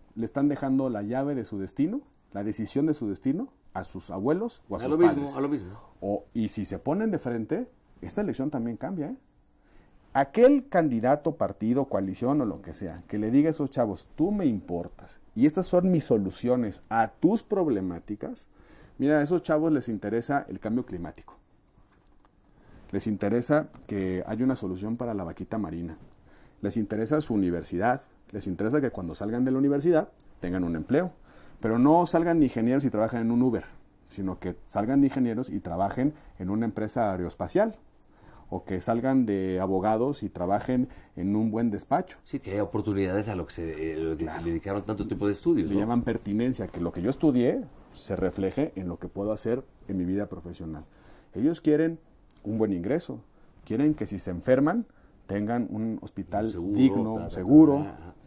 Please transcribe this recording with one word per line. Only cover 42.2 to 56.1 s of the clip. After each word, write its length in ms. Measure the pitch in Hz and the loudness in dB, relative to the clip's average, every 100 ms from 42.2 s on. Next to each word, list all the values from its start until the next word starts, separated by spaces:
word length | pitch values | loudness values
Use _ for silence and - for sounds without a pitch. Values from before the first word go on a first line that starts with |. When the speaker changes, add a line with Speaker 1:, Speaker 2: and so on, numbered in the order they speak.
Speaker 2:
Sí, 160 | - - | -12 -10
que 100 | - | -4
haya 140 | 98 | -2
oportunidades 640 | 101 104 98 98 95 98 107 | -2 -2 0 0 0 0 -2
a 80 | 95 | -4
lo 100 | 82 | -6
que 60 | |
se, 380 | - 82 76 80 | -8 -8 -6 -6
eh, 40 | 78 | -4
lo 200 | 80 76 | -4 -4
que 60 | |
Speaker 1:
Claro. 180 | 80 80 | -6 -6
Speaker 2:
le 80 | 82 | -4
dedicaron 320 | 82 98 101 | -4 -4 -4
tanto 240 | 98 104 101 | -4 -6 -4
tiempo 180 | 98 101 | -2 -2
de 60 | |
estudios, 360 | 98 170 156 80 | 0 2 2 2
Speaker 1:
Le 60 | 101 | 0
Speaker 2:
¿no? 40 | |
Speaker 1:
llaman 220 | 107 120 | 0 0
pertinencia, 640 | 120 113 - 107 123 123 92 | 0 -2 -2 0 0 -2 -6
que 120 | 87 | -4
lo 120 | 85 | -4
que 80 | 87 | -2
yo 80 | 95 | -2
estudié 560 | 139 156 123 123 262 214 - - | 2 2 4 2 0 -6 -14 -20
se 220 | - - 95 | -18 -8 -2
refleje 560 | 90 - 95 110 156 - | -2 -2 -2 -2 -4 -4
en 120 | 90 | -8
lo 100 | 82 | -8
que 100 | 92 | -10
puedo 240 | - 101 | -6 -4
hacer 320 | 107 113 123 - - - | -4 -2 -4 -6 -16 -6
en 80 | 95 | -4
mi 80 | |
vida 220 | 90 95 101 | -2 -2 -4
profesional. 580 | 92 87 - 82 78 - - - - - | -8 -14 -12 -12 -12 -14 -20 -20 -20 -14
Ellos 300 | - 139 165 | -2 -2 0
quieren 360 | 156 151 165 165 - - _ _ | 2 4 2 -2 -12 -20 _ _
un 140 | 101 107 | -6 0
buen 140 | 110 | 2
ingreso, 480 | 92 90 156 - 120 - _ - - | 0 0 -2 -4 -12 -16 _ -20 -20
quieren 300 | - 113 147 | -4 0 2
que 120 | 151 - | 0 -4
si 120 | 98 | -6
se 120 | - | -6
enferman 520 | 87 - 127 151 220 220 _ - _ - | -4 2 4 4 2 -4 _ -20 _ -6
tengan 400 | 101 104 120 113 | -4 -2 -2 -4
un 300 | 107 113 107 | -4 -4 -6
hospital 440 | - | -8